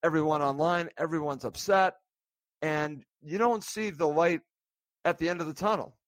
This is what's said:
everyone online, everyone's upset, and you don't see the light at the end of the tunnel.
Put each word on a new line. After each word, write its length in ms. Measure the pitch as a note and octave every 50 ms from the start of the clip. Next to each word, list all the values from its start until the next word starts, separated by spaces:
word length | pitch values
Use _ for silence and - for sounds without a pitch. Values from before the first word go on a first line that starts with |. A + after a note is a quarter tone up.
| -
everyone 380 | E3+ D#3 D#3+ D3+ D#3 D#3 D3+ D3
online, 460 | C#3+ C#3 C#3 D#3 E3 F3 F3 E3+ E3 - -
everyone's 480 | D3 E3 D#3+ E3 D3 D3 C#3 B2+ -
upset, 500 | A#2+ - - - - G3 F#3+ F#3+ F#3 F3+ - _ _ _ _ _ _ _ _ _ _ _ _
and 420 | - D#3 D3+ D3+ D3+ D3+ D3+ C#3 - _ _ _
you 160 | _ D3+ D3+ G3
don't 240 | A3+ A#3+ A#3+ A3 F#3+
see 260 | - - G#3+ A3 G#3+
the 180 | F3 C#3+ E3+ D#3
light 340 | D3 D3+ E3 F3 F3 D#3+ - _ _ _ _ _ _ _ _ _ _ _ _
at 120 | D#3+ F3 -
the 120 | D#3+ E3
end 100 | F3 F3
of 80 | E3+ D#3
the 60 | D#3+
tunnel. 440 | - E3+ G#3 A3 F#3 A2+ - - _ _